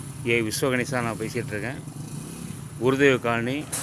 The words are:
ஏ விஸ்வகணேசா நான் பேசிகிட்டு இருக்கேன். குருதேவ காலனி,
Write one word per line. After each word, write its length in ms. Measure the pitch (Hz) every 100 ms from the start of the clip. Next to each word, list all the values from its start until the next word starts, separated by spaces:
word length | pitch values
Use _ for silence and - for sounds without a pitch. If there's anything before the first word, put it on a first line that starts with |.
| - - 117
ஏ 160 | 117
விஸ்வகணேசா 640 | 110 - 139 127 117 127
நான் 140 | 117 107
பேசிகிட்டு 280 | 110 120 110
இருக்கேன். 340 | 104 110 139 - - - - - - - - - -
குருதேவ 380 | 120 135 143 123
காலனி, 440 | 117 117 117 143 147 -